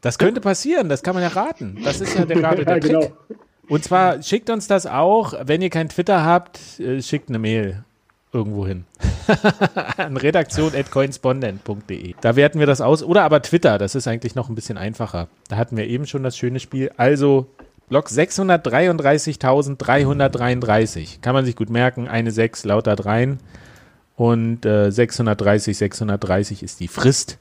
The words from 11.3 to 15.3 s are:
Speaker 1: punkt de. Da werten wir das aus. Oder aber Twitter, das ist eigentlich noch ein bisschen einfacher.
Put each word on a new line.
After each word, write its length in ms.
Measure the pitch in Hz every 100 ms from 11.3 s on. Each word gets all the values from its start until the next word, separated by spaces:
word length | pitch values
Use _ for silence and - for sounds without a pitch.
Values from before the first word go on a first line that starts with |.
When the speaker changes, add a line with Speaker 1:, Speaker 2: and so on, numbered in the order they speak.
| 131 123 98
Speaker 1:
punkt 260 | - 101 -
de. 240 | 95 90 -
Da 160 | 117 120
werten 240 | 147 156
wir 60 | 147
das 140 | 135
aus. 220 | 123 151
Oder 220 | 151 180
aber 180 | 165 147
Twitter, 340 | - 170 156 104
das 200 | 98 135
ist 100 | 120
eigentlich 300 | 117 120 123
noch 120 | 120
ein 60 |
bisschen 240 | 113 - 101
einfacher. 480 | 98 110 104 87 85